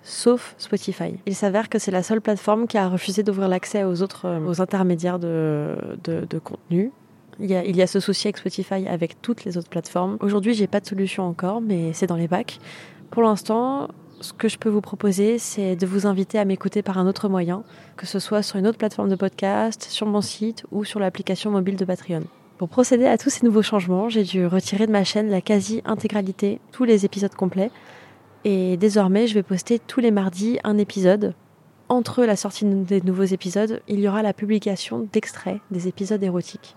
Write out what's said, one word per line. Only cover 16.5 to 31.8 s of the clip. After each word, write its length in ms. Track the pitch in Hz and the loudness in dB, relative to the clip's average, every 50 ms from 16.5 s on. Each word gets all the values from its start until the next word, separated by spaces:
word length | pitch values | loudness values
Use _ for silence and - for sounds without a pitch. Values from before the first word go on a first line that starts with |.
| 190 185 - 190 - 208 196 | 0 0 -2 -2 -2 -2 -2
par 160 | - 190 190 | 0 0 2
un 80 | 185 | 2
autre 220 | 185 196 - - 208 | 2 0 0 -2 0
moyen, 360 | 190 185 175 170 175 196 220 - - - - - - | 0 0 0 0 -2 -4 -8 -14 -20 -20 -20 -20 -18
que 100 | - - | -16 -14
ce 120 | - - 196 | -6 -6 -6
soit 240 | - - 214 208 208 | -4 0 0 0 0
sur 140 | - - | 0 -2
une 100 | 202 185 | 2 2
autre 120 | 214 233 - | 2 2 2
plateforme 300 | 233 214 - - 208 196 | -2 -4 -2 0 0 0
de 80 | 190 | 2
podcast, 680 | 185 196 190 - - - 196 202 214 220 226 220 - - | 2 0 -2 -2 -2 -2 0 0 0 0 0 -2 -6 -10
sur 240 | - - - 214 | -10 -6 -4 -2
mon 140 | 214 202 208 | 0 0 0
site 440 | 202 - - - 214 220 226 - - - | 0 -2 -4 -4 -4 -4 -4 -6 -14 -8
ou 140 | - 202 208 | -6 -6 -4
sur 160 | - - 214 | -4 -2 -2
l'application 500 | 202 185 185 - 190 - 190 - - 214 | -2 -2 -2 -4 -4 -4 -4 -2 -2 0
mobile 260 | 208 196 185 190 196 | 0 2 2 0 0
de 80 | 190 196 | -2 -2
Patreon. 400 | 180 180 180 - - 175 160 165 165 - - - - - - | -2 -2 -6 -4 -4 -4 -4 -4 -8 -12 -20 -20 -20 -10 -8
Pour 100 | 185 170 | -8 -2
procéder 380 | - - 247 - 269 233 247 | 2 2 4 4 6 4 6
à 120 | 269 - 220 | 4 4 4
tous 120 | - 285 | 2 0
ces 140 | - - - | 0 4 4
nouveaux 180 | 240 208 214 208 | 6 6 6 4
changements, 460 | - - 208 180 175 180 185 208 233 | 4 2 0 2 2 0 2 0 0
j'ai 140 | 226 220 202 | 2 0 0
dû 240 | 180 - 190 180 | 2 2 2 2
retirer 400 | 175 175 190 - - - 202 220 | 4 2 2 0 0 0 2 2
de 60 | 220 214 | 4 4
ma 100 | 202 190 | 4 2
chaîne 280 | - - 208 214 220 | 2 2 0 0 2
la 100 | 202 185 | 0 0
quasi-intégralité, 1200 | - - 214 202 190 196 220 233 - - 220 208 - 208 208 208 196 185 190 - - 202 202 - - - | 2 2 2 2 2 0 -4 -4 -2 -2 -4 -2 -2 -2 -2 0 -2 -2 -2 -2 -2 -2 -2 -4 -10 -18
tous 140 | - - 254 | -4 -2 4
les 200 | 240 226 202 190 | 6 6 6 4
épisodes 300 | 202 - 202 202 190 - | 2 0 0 -4 -4 -2
complets. 380 | - 196 185 175 185 190 233 - - - - - - - - - - - - - - - | 0 -2 0 0 0 -2 -2 -4 -10 -20 -20 -20 -20 -20 -20 -20 -20 -20 -20 -20 -4 0
Et 320 | 220 196 190 185 185 185 | 0 2 2 2 2 2
désormais, 500 | 170 190 220 202 214 196 185 185 208 233 | 4 4 4 4 4 4 4 4 4 4
je 80 | 233 214 | 4 4
vais 80 | 208 185 | 2 0
poster 380 | - 190 175 - - 233 226 | 2 -2 -4 0 0 0 0
tous 200 | - - - - | 0 -2 -2 2
les 120 | 240 233 214 | 4 4 4
mardis 460 | 202 190 190 175 180 202 226 247 - - | 4 2 0 -2 -2 -2 0 0 0 0
un 160 | 214 214 208 | 0 2 2
épisode. 560 | 208 202 - 202 185 180 190 214 214 190 175 - _ _ _ _ _ _ _ _ | 2 0 0 4 6 6 6 6 2 -2 -4 -6 _ _ _ _ _ _ _ _